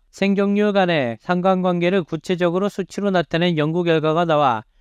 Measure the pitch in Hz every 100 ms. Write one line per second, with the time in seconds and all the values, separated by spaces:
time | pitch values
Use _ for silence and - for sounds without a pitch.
0 | - - 196 196 202 202 208 196 180 160
1 | 120 113 - 180 185 185 180 175 175 196
2 | 160 160 - 175 180 180 202 - 180 -
3 | 202 185 165 165 180 156 151 170 170 160
4 | 156 160 170 151 139 110 - _